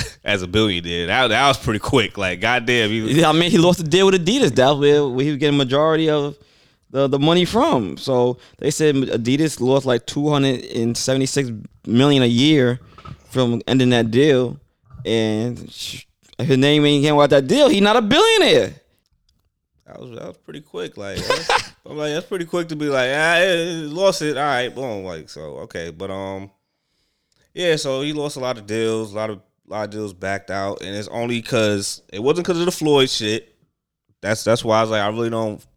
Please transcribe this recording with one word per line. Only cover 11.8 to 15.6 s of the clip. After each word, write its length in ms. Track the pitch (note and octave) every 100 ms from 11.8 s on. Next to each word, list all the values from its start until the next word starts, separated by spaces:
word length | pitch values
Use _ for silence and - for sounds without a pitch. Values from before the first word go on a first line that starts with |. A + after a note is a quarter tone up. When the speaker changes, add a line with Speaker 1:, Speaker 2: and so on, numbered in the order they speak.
| -
Speaker 2:
million 340 | A2+ C#3+ C#3
a 40 | B2
year 540 | A#2+ D3 D#3 B2 B2 - - - - -
from 320 | B2+ B2 A#2 -
ending 260 | B2+ B2+
that 200 | A#2+ A#2
deal, 480 | A#2 D3+ B2+ B2 - _ _ _ - -
and 680 | A2+ A2 G#2+ A#2+ A#2